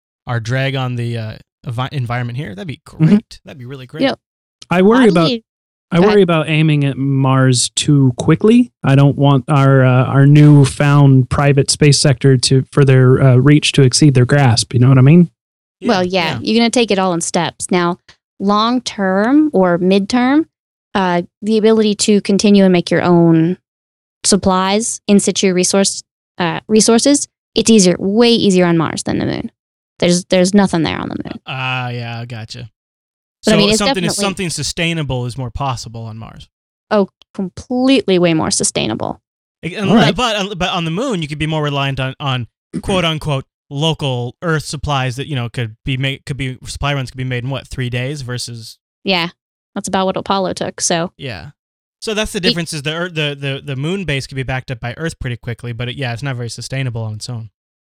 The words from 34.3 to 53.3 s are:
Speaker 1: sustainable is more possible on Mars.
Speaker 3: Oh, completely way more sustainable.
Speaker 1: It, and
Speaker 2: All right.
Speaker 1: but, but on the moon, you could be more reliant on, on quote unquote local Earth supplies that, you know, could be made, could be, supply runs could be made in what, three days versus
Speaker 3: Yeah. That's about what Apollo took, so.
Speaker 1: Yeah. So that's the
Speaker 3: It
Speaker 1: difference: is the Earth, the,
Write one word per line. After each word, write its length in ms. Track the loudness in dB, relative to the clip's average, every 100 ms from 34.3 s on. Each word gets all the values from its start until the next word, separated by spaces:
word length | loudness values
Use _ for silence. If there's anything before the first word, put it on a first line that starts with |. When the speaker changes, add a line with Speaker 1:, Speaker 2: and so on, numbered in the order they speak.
| -4 -6
Speaker 1:
sustainable 760 | -6 -8 -4 -4 -4 -4 -6 -6
is 120 | -8
more 120 | -10
possible 520 | -6 -6 -6 -10 -14
on 160 | -14 -14
Mars. 300 | -18 -20 -20 _ _ _ -4
Speaker 3:
Oh, 180 | -2 -2 _ _
completely 840 | -10 -10 -10 -8 -2 2 0 2 2
way 160 | 2
more 160 | 0 -2
sustainable. 680 | -4 -4 -4 -6 -6 -8 -10 _ _ _ _
Speaker 1:
It, 120 | -12
and 140 | -6 0
Speaker 2:
All 40 | 2
right. 180 | 2
Speaker 1:
but, 440 | 0 -4 -4 -6 -6
but 120 | -4
on 140 | -4
the 60 | -4
moon, 320 | -4 -4 -6
you 60 | -6
could 100 | -6
be 80 | -4
more 160 | -4
reliant 380 | -4 -2 -4 -4
on, 140 | -8 -6
on 300 | -6 -6 -8 _ _ -10
quote 220 | -4 -2
unquote 400 | -2 -4 -4 -6 -8 _ _
local 680 | -4 -2 -2 -4 -4 -8 -8
Earth 220 | -4 -4
supplies 520 | -4 -8 -4 -2 -4 -6
that, 100 | -8
you 80 | -6
know, 120 | -6
could 280 | -6 -8 -8
be 120 | -6 -4
made, 280 | -4 -8 -10
could 100 | -8
be, 220 | -8 -10
supply 300 | -14 -8 -4
runs 160 | -4 -6
could 80 | -8
be 60 |
made 200 | -8 -6
in 60 | -6
what, 160 | -8 -10
three 220 | -8 -6
days 320 | -6 -8 -10
versus 560 | -10 -10 -10 -14 -18 -20 _ _
Speaker 3:
Yeah. 240 | -4 -2 -2 _ _ _ _ -10
That's 100 | -4
about 180 | -2 -2
what 100 | -4
Apollo 380 | -4 -4 -4
took, 260 | -6 -8 -6
so. 320 | -4 -2 -4 -10
Speaker 1:
Yeah. 340 | -14 -14 -16 _ _ _ _ _
So 140 | -8
that's 180 | -6 -6
the 60 | -4
Speaker 3:
It 40 |
Speaker 1:
difference: 300 | -4 -4 -8
is 100 | -8
the 100 | -8
Earth, 200 | -6 -6
the, 220 | -6 -6